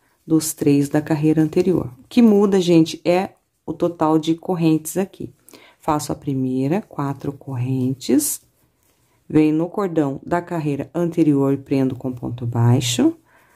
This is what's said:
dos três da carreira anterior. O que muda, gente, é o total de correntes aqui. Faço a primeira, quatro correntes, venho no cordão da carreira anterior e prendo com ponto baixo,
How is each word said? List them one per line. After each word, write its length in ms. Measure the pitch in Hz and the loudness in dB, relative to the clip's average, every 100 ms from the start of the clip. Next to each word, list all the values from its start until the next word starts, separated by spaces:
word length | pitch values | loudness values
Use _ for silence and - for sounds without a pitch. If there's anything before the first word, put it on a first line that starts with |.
| _ _ | _ _
dos 280 | - 160 156 | -2 -2 -2
três 360 | - 143 143 143 | -2 2 2 2
da 140 | 151 | 0
carreira 400 | 151 160 156 156 | -2 0 2 2
anterior. 500 | 156 180 185 175 - - | 2 0 0 0 -4 -10
O 40 | - | -4
que 140 | - | 4
muda, 380 | 233 202 202 190 | 6 6 4 2
gente, 400 | 170 170 160 - | 4 4 4 0
é 260 | - 180 196 _ _ _ - | 0 0 -2 _ _ _ -12
o 60 | |
total 440 | 160 175 170 156 160 | -4 -4 0 2 2
de 200 | 156 165 | 0 -4
correntes 600 | - 180 165 156 156 175 | -4 0 2 0 -2 -6
aqui. 360 | 190 - - - _ - - _ | -6 -8 -16 -16 _ -20 -20 _
Faço 320 | - 151 147 | -4 -4 -4
a 20 | |
primeira, 680 | 156 143 135 131 131 139 190 | -8 -6 -4 -2 -2 -2 -2
quatro 500 | - - 143 131 147 | -6 -8 -8 -8 -10
correntes, 1080 | - - 127 127 131 127 131 - 269 302 - _ _ _ _ _ _ _ _ - | -12 -10 -6 -4 -2 -4 -4 0 0 0 -6 _ _ _ _ _ _ _ _ -2
venho 280 | 151 156 156 | 2 2 2
no 120 | 170 | -2
cordão 520 | - 196 160 139 135 | -4 -4 -2 -2 -4
da 160 | - 175 | -4 -4
carreira 480 | 170 170 151 139 143 | -4 -6 -4 -4 -6
anterior 580 | 170 170 170 156 139 139 | -4 -2 0 2 2 2
e 40 | 139 | -2
prendo 400 | 139 139 131 127 | -2 -2 -2 -4
com 160 | 131 | -10
ponto 340 | 127 131 120 120 | -8 -10 -8 -4
baixo, 680 | 117 117 123 - - 311 - _ _ _ | 0 2 2 0 0 0 -2 _ _ _